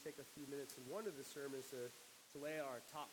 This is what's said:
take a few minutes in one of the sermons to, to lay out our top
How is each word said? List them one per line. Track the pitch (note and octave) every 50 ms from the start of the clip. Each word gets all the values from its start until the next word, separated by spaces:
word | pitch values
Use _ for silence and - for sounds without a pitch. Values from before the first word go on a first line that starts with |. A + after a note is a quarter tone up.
| -
take | D#3 C#3+ -
a | C3+ - - D3+
few | C#3+
minutes | C3+ C#3+ C#3+ C3+ - - C3
in | B2
one | B2+ D#3+ G#3 A3+ G3+
of | D#3 C3+
the | C3+
sermons | - - D3 C#3+ C#3 C3+ C3+ B2+ - C#3
to, | B2 A#2+ A#2+ - - - - - - - -
to | - C#3+
lay | C#3+ D3+ D#3 D#3
out | C#3+ C3+
our | B2+ A#2 - - -
top | D3+ C#3+ -